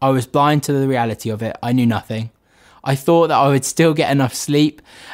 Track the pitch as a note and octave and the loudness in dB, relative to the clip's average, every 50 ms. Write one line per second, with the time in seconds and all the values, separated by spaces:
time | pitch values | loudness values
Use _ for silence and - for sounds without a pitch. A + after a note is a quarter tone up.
0 | - C3+ C3+ C3 B2 - - C#3+ C#3+ D3 D3+ D3 C#3 - C#3+ C#3 C3+ C3+ C3 A#2+ | -2 0 0 0 -2 -2 0 0 2 2 2 0 0 -2 -2 0 0 0 0 0
1 | A#2 A2+ G#2+ - - A2+ G#2+ G#2 A2+ A2 - - - A#2+ B2 B2+ A#2+ A#2 A2 G2 | -2 -2 -4 -6 -8 -8 -8 -6 -6 -8 -8 -6 -4 -2 0 2 2 2 0 -2
2 | - - A2+ A2 A2+ A2+ - _ _ _ _ _ _ _ _ _ - C3+ C3+ C3+ | -4 -6 -8 -8 -8 -10 -14 _ _ _ _ _ _ _ _ _ -6 -4 -4 -2
3 | - - E3+ E3 E3+ D#3 D3 A#2 C#3 C#3 C#3 C3 - - - - E3 E3 D#3 D#3+ | 0 2 2 4 4 4 2 2 2 2 2 0 0 -2 0 2 2 2 2 0
4 | D3+ - C#3 C#3 C3+ B2 - - - - C#3+ D3 D3+ D#3 - - - _ - - | 0 0 0 0 0 -2 -4 -6 -6 -2 0 2 2 0 0 -4 -16 _ -20 -20
5 | - - | -20 -20